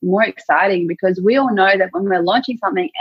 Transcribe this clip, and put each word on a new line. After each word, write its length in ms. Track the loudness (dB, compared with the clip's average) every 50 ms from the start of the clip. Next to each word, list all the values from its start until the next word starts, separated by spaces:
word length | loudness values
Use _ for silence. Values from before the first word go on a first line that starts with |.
more 220 | -2 -2 0 2 0
exciting, 640 | 0 -2 -6 -4 0 2 2 2 2 0 0 -2 -4
because 340 | -4 -2 -2 -2 -2 0
we 140 | 0 2 2
all 180 | 2 2 0 2
know 240 | 2 2 2 2 2
that 120 | 0 -2
when 140 | -2 -4 -2
we're 180 | -2 0 0 0
launching 340 | 0 0 0 -2 -4 -6 -6
something, 320 | -4 -4 -2 -2 -4 -4 -6 -4